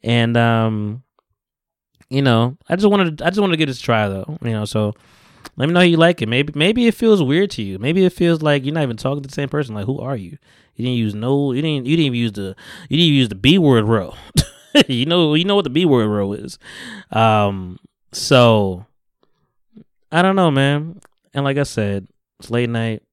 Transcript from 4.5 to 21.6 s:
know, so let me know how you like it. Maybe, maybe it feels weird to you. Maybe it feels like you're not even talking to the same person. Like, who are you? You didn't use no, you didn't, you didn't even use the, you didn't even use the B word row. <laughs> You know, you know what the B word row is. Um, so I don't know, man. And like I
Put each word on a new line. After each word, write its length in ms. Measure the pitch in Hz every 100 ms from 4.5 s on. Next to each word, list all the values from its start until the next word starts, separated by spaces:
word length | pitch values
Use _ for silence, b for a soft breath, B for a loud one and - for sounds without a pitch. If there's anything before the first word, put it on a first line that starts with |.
know, 140 | 110 107
so 280 | 107 104 - B B B B B -
let 120 | 135
me 60 |
know 60 | 175
how 60 | 180
you 120 | 165
like 240 | 165 170
it. 80 | 107
Maybe, 240 | 123 143 147
maybe 320 | 165 226 233
it 60 |
feels 300 | - 226 208
weird 280 | 135 151 202
to 100 | -
you. 180 | 101 95
Maybe 260 | 120 175 185
it 80 |
feels 280 | - 170 165
like 240 | 156 143 131
you're 80 |
not 100 | 160
even 140 | 139 117
talking 260 | 131 143
to 40 | 135
the 60 |
same 160 | 147 139
person. 260 | 147 135 107
Like, 100 | 101
who 140 | 135
are 160 | 123 131
you? 220 | 90 147 b b b -
You 100 | 120
didn't 120 | 123
use 180 | 110 104
no, 360 | 117 139 143
you 100 | 127
didn't, 240 | 156 147 123
you 100 | 165
didn't 120 | 147
even 120 | 120
use 120 | 117
the, 220 | 101 98 92 B B B
you 100 | 147
didn't 100 | 170
even 80 | 143
use 140 | 123
the 60 | 98
B 220 | 120 185
word 280 | 156 120 107
row. 300 | 110 90 -
<laughs> 680 | - - - - _ - -
You 200 | 123 135
know, 260 | 175 160
you 120 | 151 185
know 100 | 202
what 80 |
the 80 | 160
B 140 | 131 180
word 220 | 127 107
row 260 | 104 98
is. 260 | 101 - - B B B B B
Um, 680 | 107 113 107 101 98 90 90 _ _ _
so 720 | - - 131 120 110 98 90 98 _ _ _ _ _ _ _ _ - - _ _
I 100 | 160
don't 140 | 190 196
know, 160 | 175
man. 500 | 135 139 147 156 190 _ _ _
And 100 | 139
like 140 | 139
I 60 | 139